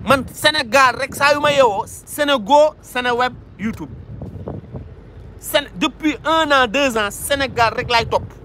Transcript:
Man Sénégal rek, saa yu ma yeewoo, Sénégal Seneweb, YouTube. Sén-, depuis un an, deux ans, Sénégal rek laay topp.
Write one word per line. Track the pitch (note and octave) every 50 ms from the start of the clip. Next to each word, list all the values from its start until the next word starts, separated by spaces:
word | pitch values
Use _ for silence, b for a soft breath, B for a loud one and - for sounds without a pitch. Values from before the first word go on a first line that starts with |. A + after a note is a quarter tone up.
| -
Man | G3+ C4+ C4+ B3 - -
Sénégal | - - D4+ D4+ D#4 C#4+ A3 G#3 C#4 C4+ B3+ A#3 B3
rek, | C4+ C4+ -
saa | - C#4 C#4+ D4
yu | D4
ma | D4 D4
yeewoo, | C#4+ C#4 C4 A#3 G3 G3+ A3+
Sénégal | - - - - - - - D4 C#4+ C#4+ C4 G3+ F#3+ C#4+ D4 D4+ D4+ D4+ -
Seneweb, | - - - B3 B3 B3 B3 A#3+ B3+ B3+ B3 - - - -
YouTube. | - F#3+ A3+ - - - C#3 - - - - - - - - - - - - - - - - - - - - - - - - - - - - - -
Sén-, | - - - D4 C#4+ - -
depuis | F3+ C#4 D#4 - - D#4+ D4+ C#4 - -
un | D4+ D#4+ D#4+ D#4+ D4
an, | C#4+ C4+ B3+
deux | A3+ F#3+ C#4 C#4+ C4+ A3
ans, | A3+ G#3 G3+
Sénégal | - - - - C#4+ C#4 C#4 B3+ - B3 A#3 A3 A3+
rek | - A#3+ -
laay | A#3+ A#3 A3+
topp. | A3+ A3 F#3 - - - -